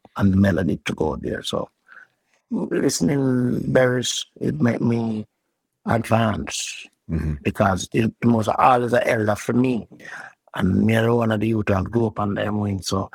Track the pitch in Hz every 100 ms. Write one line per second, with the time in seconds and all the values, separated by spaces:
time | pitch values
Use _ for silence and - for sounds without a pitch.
0 | - - 98 95 101 82 76 - - -
1 | 78 67 - - - - - _ _ -
2 | - _ _ _ - 226 - - 139 -
3 | 165 143 131 127 123 - - 127 127 127
4 | 120 - - - 123 147 120 - 117 117
5 | 113 110 104 _ _ _ _ _ - 113
6 | - 113 110 98 107 - - - - _
7 | - 80 76 71 104 - 98 92 - 131
8 | 110 - 120 113 107 - 135 123 120 120
9 | - 117 104 104 - 120 131 117 - -
10 | - - - _ _ - 92 98 107 113
11 | 113 120 113 107 113 110 101 95 87 117
12 | 110 - 101 101 104 104 104 95 - 95
13 | 95